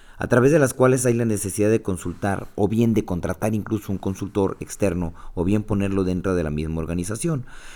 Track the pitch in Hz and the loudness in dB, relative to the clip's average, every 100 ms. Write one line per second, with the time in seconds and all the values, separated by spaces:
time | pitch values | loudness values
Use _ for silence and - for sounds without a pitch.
0 | - - - 120 131 156 135 - 127 131 | -20 -8 2 4 6 6 4 4 4 4
1 | 123 117 117 104 98 98 104 110 - 90 | 2 2 2 0 -2 0 2 2 0 -4
2 | 90 85 101 95 - - 101 110 117 104 | -4 -4 -4 -4 -6 -2 0 4 4 4
3 | 101 90 82 90 110 110 98 107 - 95 | 0 -4 -4 -4 -2 -2 -2 -4 -4 -4
4 | 101 95 98 104 95 - - - 101 85 | -4 -4 -4 0 0 -2 -10 -2 -2 0
5 | 82 - - - 87 107 107 104 98 98 | -4 -6 -12 -2 0 0 0 -2 0 0
6 | 92 92 95 90 80 76 80 80 80 87 | 0 0 0 0 0 -2 -4 -4 -4 -4
7 | 90 113 175 143 - - - | -4 -4 -4 -4 -6 -14 -18